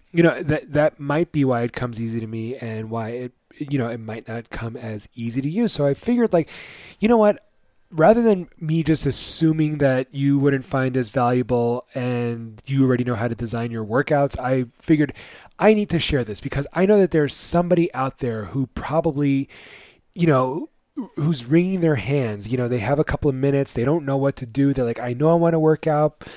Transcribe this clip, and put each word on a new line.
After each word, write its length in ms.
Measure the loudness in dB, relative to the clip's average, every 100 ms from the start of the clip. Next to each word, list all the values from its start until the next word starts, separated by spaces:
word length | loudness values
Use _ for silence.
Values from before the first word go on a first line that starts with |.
| _
you 100 | 4
know, 200 | 4 4
that, 280 | -2 -2 -2
that 260 | 0 0 0
might 320 | -2 -2 0
be 140 | 0 0
why 160 | 0
it 100 | -2
comes 300 | -4 -8 -6
easy 180 | -6 -6
to 60 | -6
me 280 | -8 -8 -8
and 340 | -8 -8 -6
why 180 | -8 -6
it, 240 | -8 -10 -14 _ -12
you 220 | -4 -2
know, 100 | -2
it 120 | -6
might 280 | -10 -12 -10
not 220 | -12 -10
come 260 | -10 -10 -8
as 320 | -10 -10 -12
easy 260 | -10 -6 -4
to 80 | -4
you. 180 | 0 -2
So 200 | 0 0
I 80 |
figured, 400 | 0 0 0 2
like, 160 | 2 0 -6 -18 -20 -20 -2
you 100 | 2
know 80 | 4
what? 260 | 4 2 -6 _ _ _ _
Rather 300 | 4 6 6
than 260 | 6 2 0 -8
me 240 | -2 0
just 200 | 2 2
assuming 760 | 2 0 -2 0 2 2 0 2
that 280 | 2 2 -2
you 240 | -2 2 4
wouldn't 260 | 4 2
find 300 | 0 -2 0
this 140 | 0 -2
valuable 760 | 0 2 2 2 0 0 -2 -6
and 680 | -6 -4 -2 -4 -6 -10 -14
you 200 | -4 2
already 180 | 2 2
know 140 | 0 -2
how 100 | -2
to 80 |
design 380 | -4 -6 -6 -6
your 120 | -6
workouts, 540 | -2 0 2 2 0 -2
I 280 | -2 -2 -2
figured 420 | -6 2 2 2 -4 -18 -20 -20 0
I 160 | 2
need 160 | 4 2
to 80 | -2
share 240 | 0 -2
this 180 | -4 -8
because 280 | -8 -6 -4
I 140 | 0 4
know 140 | 4
that 100 | 4
there's 240 | 2 0
somebody 580 | 0 -2 0 2 2 2
out 260 | -2 -6 -4
there 260 | -6 -6
who 240 | -6 -4 -6
probably, 800 | -6 -4 -2 0 0 0 0 -2 -10 -20 -20 -20 _ _
you 140 | -2 2
know, 400 | 4 2 -4 -10 _ _ -14 -12 -4
who's 300 | -2 -2 2
wringing 340 | 2 2 0
their 160 | 0 0
hands. 520 | 0 -2 -2 -6 -4
You 100 | -4
know, 100 | -2
they 100 | -2
have 200 | 0 -2
a 60 |
couple 260 | 0 -2 -2
of 40 |
minutes. 380 | 0 0 0 0
They 120 | -2
don't 200 | 0 0
know 140 | 0 0
what 180 | 0 -2
to 100 | -4
do. 280 | 0 2
They're 100 | 2
like, 160 | -2 -4
"I 140 | -6
know 160 | 0 2
I 40 |
wanna 240 | 4 4 4
work 280 | 2 2 2
out, 380 | 2 0 -2 -16